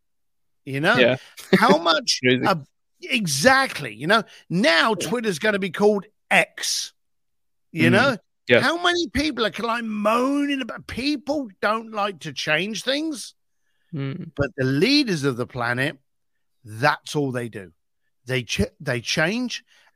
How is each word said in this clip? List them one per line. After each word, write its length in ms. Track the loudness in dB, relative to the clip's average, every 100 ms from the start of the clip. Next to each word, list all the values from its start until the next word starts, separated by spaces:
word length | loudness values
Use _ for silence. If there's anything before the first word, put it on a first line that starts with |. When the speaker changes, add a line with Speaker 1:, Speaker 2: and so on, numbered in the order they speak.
| _ _ _ _ _ _
Speaker 1:
You 140 | -10 -2
know? 160 | 2 4
Speaker 2:
Yeah. 200 | 4 2 -6 -20 0 4
Speaker 1:
How 180 | 6 4
Speaker 2:
<laughs> 0 |
Speaker 1:
much 420 | 4 0 0 0
Speaker 2:
Crazy. 240 | 2 2 2
Speaker 1:
uh, 80 | 0 -4 _ _ _
exactly, 920 | -4 -2 -2 2 4 4 2 -4 -10
you 120 | -6 0
know? 160 | 0 0 -10 -4
Now 460 | 0 2 2 2 0
Speaker 2:
Yeah. 80 | -2
Speaker 1:
Twitter's 320 | -2 -2 -2
gonna 180 | 0 0
be 120 | -4
called 360 | 2 2 2 -2 _ 0
X. 600 | 2 2 -2 -6 -6 -8 -14 _ _ _ _ _ _ _
You 160 | 2 4
Speaker 2:
Mm. 40 |
Speaker 1:
know? 260 | 6 4 0 _ _ 4
Speaker 2:
Yes. 160 | 4
Speaker 1:
How 180 | 4 2
many 280 | 0 0 -2
people 360 | -2 -4 -2
are, 60 | -4
like, 320 | -2 -4 -4
moaning 760 | -6 -2 0 2 2 0 -2 -4
about, 260 | -6 -10 -10
people 640 | -6 -4 -4 -2 -4 -6 -4
don't 300 | -2 -2 -4
like 300 | -4 -4 -6
to 120 | -10
change 520 | -8 -2 -2 -2 -4
things, 500 | -4 -4 -4 -8 -12 -18 _ _ _ _ _
Speaker 2:
Mm. 380 | -8 -6 -8 -8 -4
Speaker 1:
but 180 | -4 -2
the 80 |
leaders 600 | 0 2 4 2 2 0
of 120 | -2 -2
the 100 | -6
planet, 500 | -4 -4 -2 -2 -4 _ _ _ _ _ _
that's 540 | -16 0 2 2 -2 -2
all 160 | -2
they 160 | -4 -8
do. 240 | -10 -16 _ _ _ _ _ -6
They 160 | -4
ch-, 280 | -2 -2 -2 -4
they 220 | -4 -4
change 640 | -2 0 0 0 -4 -8 -12 _ _